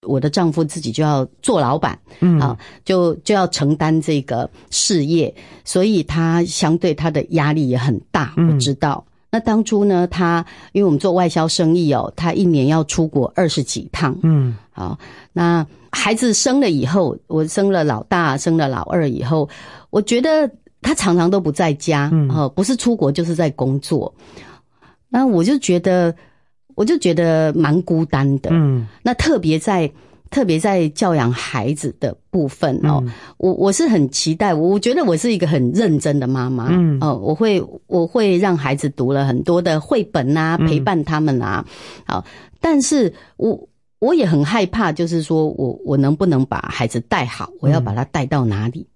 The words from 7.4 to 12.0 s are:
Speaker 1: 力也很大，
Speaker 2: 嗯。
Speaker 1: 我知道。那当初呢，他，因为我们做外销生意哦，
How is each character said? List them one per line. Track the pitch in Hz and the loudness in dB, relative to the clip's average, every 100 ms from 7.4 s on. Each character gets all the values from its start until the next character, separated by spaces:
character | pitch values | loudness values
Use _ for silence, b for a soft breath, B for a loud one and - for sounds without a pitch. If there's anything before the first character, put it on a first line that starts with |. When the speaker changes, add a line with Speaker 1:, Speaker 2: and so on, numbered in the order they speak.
| 147 | 0
Speaker 1:
力 | 151 135 | 0 0
也 | 123 | 0
很 | 131 104 - | 0 -2 -2
大， | 180 127 - | -4 -2 0
Speaker 2:
嗯。 | 165 | 2
Speaker 1:
我 | 147 | 2
知 | 131 139 | 0 -2
道。 | 151 - - _ _ | -2 -4 -8 _ _
那 | 226 | -4
当 | 226 220 | 0 0
初 | 214 214 | 0 2
呢， | 208 185 175 | 2 2 0
他， | 175 175 170 165 B B | 0 0 0 -4 B B
因 | - | 0
为 | 202 | 2
我 | |
们 | 147 | 2
做 | 196 | 2
外 | 175 175 | 2 2
销 | 170 160 | 2 0
生 | - 165 170 | 2 2 2
意 | 160 | 2
哦， | 131 | 0